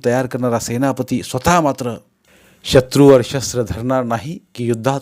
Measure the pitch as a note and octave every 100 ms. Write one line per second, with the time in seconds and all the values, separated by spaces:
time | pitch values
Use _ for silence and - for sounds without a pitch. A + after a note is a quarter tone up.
0 | B2 B2 B2+ B2+ B2 A#2 A2+ A#2+ C#3 C3
1 | B2 B2 E2+ C3 E3 F3 D3 C3+ B2 A2
2 | _ _ _ _ _ _ - C3+ B2+ C3+
3 | C#3+ C3+ A2+ C#3 A2 B2 A2+ - B2 C3
4 | A#2 A2+ C#3+ E3+ - - A#2+ A2+ A2+ C#3